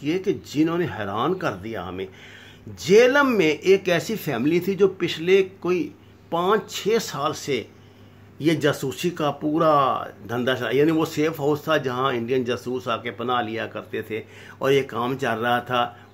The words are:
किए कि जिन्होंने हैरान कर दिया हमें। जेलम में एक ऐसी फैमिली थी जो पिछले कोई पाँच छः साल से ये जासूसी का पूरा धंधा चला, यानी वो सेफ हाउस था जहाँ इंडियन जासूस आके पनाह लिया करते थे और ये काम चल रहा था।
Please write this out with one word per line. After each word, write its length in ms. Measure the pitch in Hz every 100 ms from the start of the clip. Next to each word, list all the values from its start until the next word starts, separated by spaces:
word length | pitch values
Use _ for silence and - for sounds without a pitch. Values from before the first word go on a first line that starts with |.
किए 180 | 139 180
कि 140 | 190
जिन्होंने 520 | 123 - 135 160 170 170
हैरान 480 | 107 101 104 139
कर 180 | 185 160
दिया 320 | 98 107 107
हमें। 240 | 90 92 95 - - - - - - 101 143
जेलम 380 | 202 247 285 269
में 340 | 226 156 147
एक 300 | 180 196 180
ऐसी 260 | 170 - 220
फैमिली 440 | - 117 135 170
थी 160 | 175 185
जो 120 | 196
पिछले 540 | 196 175 - 170 196
कोई 540 | 190 - 175 180 151 - - - -
पाँच 380 | 165 180 214 190
छः 300 | - 190 226
साल 340 | - 143 151
से 360 | 139 - 123 - - - - - - - -
ये 140 | 147 160
जासूसी 540 | 147 135 135 127 175
का 200 | 170 147
पूरा 760 | 139 151 156 160 147 135 110 - - 101
धंधा 260 | 120 123
चला, 160 | 123 120
यानी 220 | 127 156
वो 140 | 160 156
सेफ 360 | - 151 165
हाउस 260 | 143 147 160
था 100 | 156
जहाँ 360 | 127 123 135
इंडियन 300 | 123 117 131
जासूस 440 | 120 117 120 127 123
आके 240 | 110 120
पनाह 300 | 113 117 123
लिया 260 | 110 110 107
करते 380 | 104 98 113 104
थे 140 | 110 - - - -
और 100 | 127
ये 100 | 139
काम 340 | 131 113 123 131
चल 140 | 131
रहा 300 | 110 120 120
था। 400 | - 123 120 - -